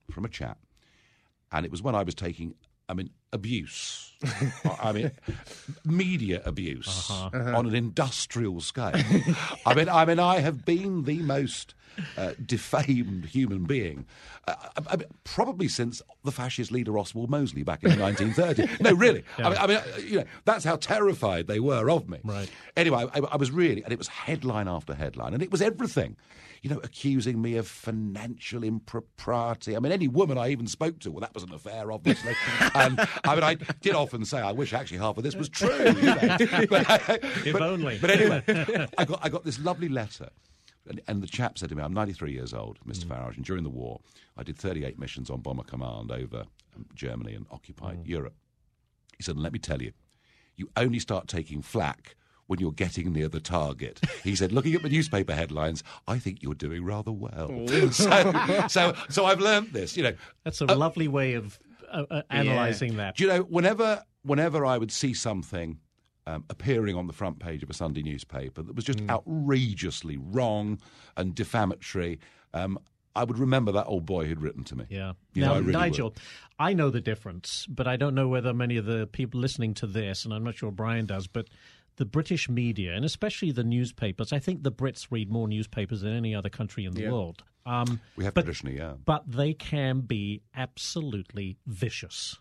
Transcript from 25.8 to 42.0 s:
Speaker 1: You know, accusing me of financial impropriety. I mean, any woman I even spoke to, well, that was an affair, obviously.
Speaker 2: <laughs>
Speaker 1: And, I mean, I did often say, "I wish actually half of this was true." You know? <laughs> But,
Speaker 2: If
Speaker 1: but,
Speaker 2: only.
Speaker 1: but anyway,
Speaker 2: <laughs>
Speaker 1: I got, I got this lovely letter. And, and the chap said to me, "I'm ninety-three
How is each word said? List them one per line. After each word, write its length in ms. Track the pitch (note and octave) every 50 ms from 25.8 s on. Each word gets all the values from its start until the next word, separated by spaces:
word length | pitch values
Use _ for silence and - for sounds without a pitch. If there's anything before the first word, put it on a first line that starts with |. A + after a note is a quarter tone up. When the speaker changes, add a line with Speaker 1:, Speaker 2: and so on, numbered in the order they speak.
| C4 G#3 - C#3+ F2+ B1 G#1 - _ - - - - - - - -
Speaker 1:
You 60 | -
know, 100 | D3 A#2+
accusing 600 | - A2+ - - - C#3 C#3 C3 G#2+ A#2+ B2 A2+
me 160 | A2+ A#2+ A#2 A2+
of 100 | A2 A2
financial 960 | - - - A#2+ A2 A2 A2 G#2 G2 G#2 G#2+ A#2+ A#2+ - - - B2+ B2 A#2
impropriety. 1120 | A2 A2+ A2 - - - A#2 - _ _ - - - A#2 A#2+ A#2 A#2 A#2 - - A2+ G#2+
I 40 | A2
mean, 120 | A#2+ C#3+
any 160 | F3+ G3 F3 C3+
woman 300 | A#2+ D#3 G3 D#3+ C3+ B2+
I 120 | A#2 B2+
even 160 | C#3+ A#2+ A#2
spoke 340 | G#2 - - D#3 E3 E3 D#3
to, 120 | - G2
well, 80 | D#2+ -
that 140 | G#2 A#2+ -
was 100 | G#2+ F2+
an 100 | F2+ E2+
affair, 380 | D2+ - G#2 G#2 A2+ G#2+ G#2+
obviously. 420 | A2 A2 - - - - - A#2 A#2+ -
Speaker 2:
<laughs> 340 | - - - - - - -
Speaker 1:
And, 240 | C#3 C3 C3 C3 B2+ A3 - - - -
I 100 | D3 D3
mean, 80 | D#3+ D#3+
I 120 | D3+ E3 D#3+ E3 - D#3+ -
did 120 | - G3 G3
often 280 | D#3+ D3 - - A#2 A2
say, 140 | G2+ - C3+
"I 120 | A2 G2 G#2
wish 200 | B2 C#3+ C3 -
actually 240 | B2 C3+ - - F2
half 200 | G2+ A2 G2+ G#2+
of 60 | A#2
this 120 | D3 -
was 140 | F#3+ D#3 -
true." 200 | - - G3 A#3+
You 240 | C#4 C#4+ - A#3 A#3
know? 440 | - - C#4 A#3 - - A#3 F#3 F3
<laughs> 300 | A#3+ - - - A3+ -
But, 500 | G3+ F#3+ - - A3 G#3+ - - A3 A3 - C#4 B3+ G3+ -
Speaker 2:
If 80 | D3+ D#3
Speaker 1:
but, 80 | F#3+
Speaker 2:
only. 360 | D#3+ E3 F#3+ F3+ D#3 C#3 A#2 G#2
Speaker 1:
but 100 | A2+ F3
anyway, 340 | G3 F#3+ G#3+ G#3+ - C#3+ - -
Speaker 2:
<laughs> 400 | G#3+ E3 D3+ - A3+ G3 D3+ C3+ - -
Speaker 1:
I 80 | F3
got, 140 | C3+ E3+ F3+
I 80 | - D#3
got 140 | B2+ E3+ -
this 160 | D#3 A#2+ A#2
lovely 300 | D3 F3 F3+ E3+ F3 D#3+
letter. 400 | C3+ B2+ A2 G#2+ - - C3 - - _ _ _ _ _ _ _ _ _ - -
And, 140 | - - - -
and 140 | G#2+ G2+ G2
the 40 | F2
chap 300 | - - B2 A#2 - -
said 120 | - D#2
to 60 | D#2
me, 80 | D2 D2+
"I'm 100 | D2+ F2+
ninety-three 380 | G#2